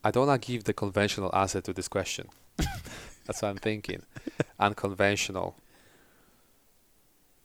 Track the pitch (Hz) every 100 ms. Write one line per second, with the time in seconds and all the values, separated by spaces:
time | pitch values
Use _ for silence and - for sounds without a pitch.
0 | 107 110 139 135 110 120 104 104 104 95
1 | 104 - 92 92 95 98 - 92 90 101
2 | 90 - - - - - - - - -
3 | - - - - 104 98 110 107 - 92
4 | - - - - - - 101 104 101 95
5 | 101 101 - 95 90 - _ _ - _
6 | _ _ _ _ _ _ _ _ _ _
7 | _ _ _ _